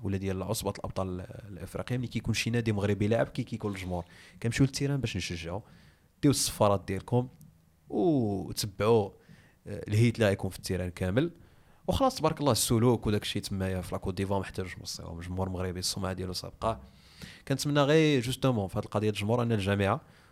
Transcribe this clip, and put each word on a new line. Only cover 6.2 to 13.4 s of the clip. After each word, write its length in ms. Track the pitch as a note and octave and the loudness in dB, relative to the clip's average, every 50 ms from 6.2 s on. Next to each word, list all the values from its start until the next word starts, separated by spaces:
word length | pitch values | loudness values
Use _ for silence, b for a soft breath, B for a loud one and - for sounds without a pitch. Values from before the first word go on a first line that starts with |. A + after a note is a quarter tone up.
| - | 4
ديو 80 | C#3+ | 4
الصفارات 540 | C3 - - - - - A2 G2+ G2+ F#2+ - | 4 4 0 -2 0 2 4 4 4 2 0
ديالكم 420 | - F#2+ F#2+ - - A#2+ A#2+ B2+ B2+ - - - - - _ _ _ _ _ _ - | -2 -6 -6 -4 0 0 0 0 0 -6 -16 -20 -20 -20 _ _ _ _ _ _ -6
وتبعوا، 1200 | - - G3 F3 D#3 C3+ A#2 G#2 G2 F#2 E2 - - - - G#2 F2+ - G2+ A2 A#2 A2 G2+ G2 - B B B B B B B B B - | -2 2 2 4 4 4 2 0 0 -2 -4 -6 -6 -6 -6 -6 -4 0 4 6 6 6 4 2 -4 B B B B B B B B B -14
آه، 180 | - G2 - - - | -12 -10 -10 -4 0
الهيت 260 | G#2 A2 A#2 A#2 A2 | 4 4 6 4 4
اللي 120 | A2+ A2 | 4 4
غيكون 240 | G2+ G2 - - F#2+ | 4 4 2 -2 -4
في 60 | - | -6
التيران 340 | - - - F#2+ F2 F#2 F2+ | -8 -6 -4 -2 -2 -2 -4
كامل. 400 | F2 - F#2+ F#2 F#2+ B2 D#3+ F3 - b b b b b b b b b b - | -4 -2 -2 0 2 2 0 0 -4 b b b b b b b b b b -2
وخلاص، 260 | E3+ - C4+ C4 C4 | 0 2 2 0 0
تبارك 260 | - D3 D#3 E3 - | 0 0 -2 0 0
الله، 120 | D3 C#3+ A2+ | 2 2 2
السلوك 540 | - - - B2 A2 A2+ B2+ A#2+ A2 - | 2 2 2 4 4 6 4 4 4 2
وداك 160 | A#2 G#2 G#2 - | 0 0 0 0
الشيء 200 | - - G#2 | -2 -4 -6